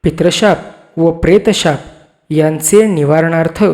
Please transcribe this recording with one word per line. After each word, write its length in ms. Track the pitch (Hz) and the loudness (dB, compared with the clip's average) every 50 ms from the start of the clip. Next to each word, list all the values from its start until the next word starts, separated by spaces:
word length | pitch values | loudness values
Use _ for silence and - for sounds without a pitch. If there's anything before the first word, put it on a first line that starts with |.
| - | -4
पितृशाप 960 | 160 147 - 190 180 170 - - 208 170 - - - - - _ _ _ - | -4 -4 0 -2 -2 0 0 0 0 0 0 -4 -18 -20 -20 _ _ _ -2
व 120 | 165 165 | 0 0
प्रेतशाप 1200 | 165 170 - 165 175 208 - 226 202 - - 170 147 127 - - - - - _ _ _ _ _ 156 | 0 0 0 2 2 2 2 0 -2 0 -2 -2 -4 -4 -8 -18 -20 -20 -20 _ _ _ _ _ -2
यांचे 520 | 151 156 156 156 151 156 - 196 208 220 | 0 0 0 -2 -4 -4 2 2 2 2
निवारणार्थ 800 | 214 190 160 147 139 151 160 160 165 165 165 165 165 - - 214 190 | 2 0 0 0 2 2 2 0 0 0 -2 -2 -4 -2 0 0 0